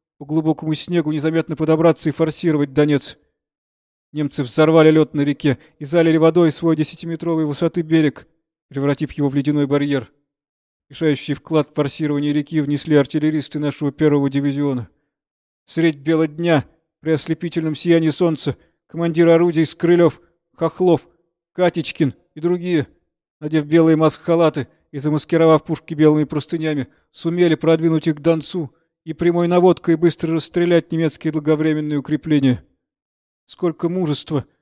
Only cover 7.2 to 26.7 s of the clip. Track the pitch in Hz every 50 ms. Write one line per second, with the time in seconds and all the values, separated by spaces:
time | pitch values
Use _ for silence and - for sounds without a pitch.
7.2 | 165 170 165 160 156 147 139 - 175 165 - 180 160 156 160 160 156 143 - -
8.2 | - _ _ _ _ _ _ _ _ _ 131 139 139 143 139 - 156 143 - -
9.2 | 143 139 135 143 131 147 147 147 143 131 143 143 143 147 143 131 107 - _ _
10.2 | _ _ _ _ _ _ _ _ _ _ _ _ _ _ 139 - 165 156 143 -
11.2 | - - 143 - - - 160 156 139 - _ 156 143 135 - - 156 147 147 143
12.2 | 147 147 147 151 143 - 165 156 143 143 147 139 - 165 151 147 139 - - 156
13.2 | 151 156 156 151 135 - - 151 147 147 - - 151 143 135 - 151 151 147 143
14.2 | 139 139 135 139 139 143 135 143 147 143 131 123 104 - _ _ _ _ _ _
15.2 | _ _ _ _ _ _ _ _ _ _ - 165 165 165 147 139 135 156 165 156
16.2 | 160 151 151 160 170 170 165 165 - - _ _ _ _ _ _ - 160 160 139
17.2 | - - 160 - 180 165 - 170 160 156 151 - - 175 165 165 160 156 139 -
18.2 | 185 165 160 - - 143 127 - _ _ _ _ _ _ - 165 170 170 156 165
19.2 | 170 165 165 165 175 175 156 160 156 - - - - 170 175 170 175 156 - -
20.2 | _ _ _ _ _ _ _ _ 165 160 - - 185 180 165 139 - _ _ _
21.2 | _ _ _ _ _ _ _ 175 180 175 - 170 151 - - - 160 131 - -
22.2 | _ _ _ 156 160 175 180 175 170 180 175 151 127 - _ _ _ _ _ _
23.2 | _ _ _ _ 151 151 156 156 147 147 156 165 160 165 160 156 160 151 - -
24.2 | - 175 165 170 165 156 - 147 120 - _ _ _ _ - 143 135 151 151 147
25.2 | - - 170 160 165 160 160 147 - - 160 - - - 160 147 156 151 151 151
26.2 | 151 - 151 147 - - 175 160 160 156